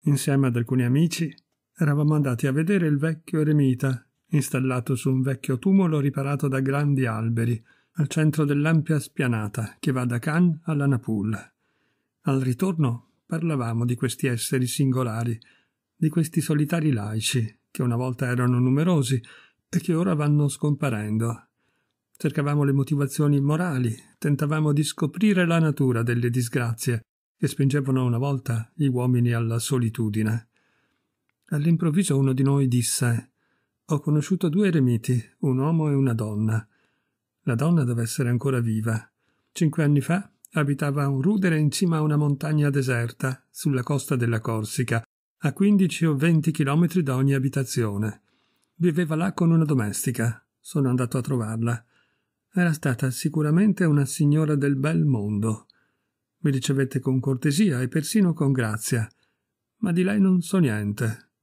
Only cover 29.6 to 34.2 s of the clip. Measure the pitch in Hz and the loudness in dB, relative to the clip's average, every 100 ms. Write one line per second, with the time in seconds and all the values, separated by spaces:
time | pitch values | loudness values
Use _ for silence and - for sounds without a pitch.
29.6 | - 127 113 110 110 104 110 113 _ _ | -2 0 0 -2 -4 0 -2 -2 _ _
30.6 | _ _ _ _ _ _ _ _ _ 151 | _ _ _ _ _ _ _ _ _ -2
31.6 | 151 165 170 156 190 139 139 131 139 139 | 0 2 2 0 0 2 2 2 2 2
32.6 | 135 123 117 - 123 117 - _ _ _ | 2 0 0 -2 0 -2 -6 _ _ _
33.6 | _ _ - 147 151 151 | _ _ -6 -4 0 0